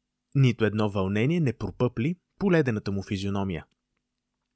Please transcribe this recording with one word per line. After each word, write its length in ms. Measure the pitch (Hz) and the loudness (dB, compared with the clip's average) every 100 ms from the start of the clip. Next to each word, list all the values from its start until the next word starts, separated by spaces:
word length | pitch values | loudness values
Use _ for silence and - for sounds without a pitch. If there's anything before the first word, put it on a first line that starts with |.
| _ _ _ 143 | _ _ _ 2
Нито 300 | 131 - 107 | 2 4 0
едно 240 | 107 107 | 0 0
вълнение 500 | 101 98 104 127 175 | 0 0 0 0 0
не 140 | 143 | 0
пропъпли 600 | - 98 - 123 - 135 180 _ - | -2 -8 -2 -2 0 -4 -4 _ -4
по 120 | 202 | 2
ледената 400 | 165 135 107 104 | 2 2 -2 -4
му 120 | 98 | -6
физиономия. 600 | - 98 98 98 98 80 - _ _ _ _ _ _ _ _ | -4 -6 -4 -4 -4 -6 -10 _ _ _ _ _ _ _ _